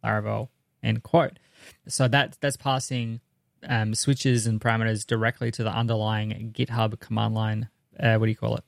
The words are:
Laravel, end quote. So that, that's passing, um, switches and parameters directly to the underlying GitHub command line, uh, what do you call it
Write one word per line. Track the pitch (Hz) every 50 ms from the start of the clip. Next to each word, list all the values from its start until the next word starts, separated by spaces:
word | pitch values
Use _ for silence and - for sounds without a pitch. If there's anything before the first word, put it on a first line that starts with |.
| -
Laravel, | 110 107 107 104 107 107 107 113 123 _ _ _ _ _ _ -
end | 117 113 117 -
quote. | - - 170 170 - - - _ _ _ _ - - - _ _ -
So | - - 135 123
that, | 113 139 139 - - _ -
that's | 143 135 -
passing, | - 135 131 135 - - 135 123 117 113 113 117 _ _ _ _ _ _ _ _ -
um, | - 131 113 110 107 107
switches | - - - 139 131 - 139 123 120 107
and | 113 110 107
parameters | - 120 113 113 113 113 110 104 -
directly | - 120 110 110 117 120 - 123 117 113
to | - 117
the | 110
underlying | 101 113 117 113 117 107 107 107 110 107 107 107 104 95 110 113 107
GitHub | - 120 - 117 113 113 113 110 -
command | - - 110 110 110 110 110
line, | 110 110 110 107 107 113 110 _ _ _ _ _ -
uh, | - 117 110
what | 110 110
do | 110
you | 107
call | - - 113 113
it | 113 -